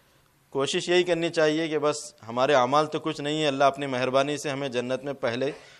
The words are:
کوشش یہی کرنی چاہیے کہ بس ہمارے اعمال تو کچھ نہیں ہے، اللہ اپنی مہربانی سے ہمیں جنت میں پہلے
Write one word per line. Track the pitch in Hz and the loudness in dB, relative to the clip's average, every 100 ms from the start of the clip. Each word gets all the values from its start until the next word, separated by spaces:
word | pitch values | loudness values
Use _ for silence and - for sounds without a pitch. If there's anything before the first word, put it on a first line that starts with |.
| _ _ _ _ _ | _ _ _ _ _
کوشش | 135 139 185 170 | -4 -2 -2 2
یہی | 175 | 2
کرنی | 180 165 165 | 4 0 0
چاہیے | 165 156 156 165 | 2 2 2 -2
کہ | 151 | 0
بس | 147 147 - - 110 | 0 -2 -8 -16 -8
ہمارے | 120 135 | 0 4
اعمال | 139 123 147 156 | 4 4 2 2
تو | 156 | -2
کچھ | 160 151 | -6 -6
نہیں | 143 156 | -4 -2
ہے، | 151 | 0
اللہ | 135 | 4
اپنی | 139 139 139 | 2 2 -4
مہربانی | 123 127 131 143 147 | -2 0 2 0 -2
سے | 151 | -6
ہمیں | 139 139 | -6 -4
جنت | 120 123 131 | -4 -4 -4
میں | 143 | -6
پہلے | 135 127 120 139 151 - - | -4 -4 -2 -4 -6 -16 -14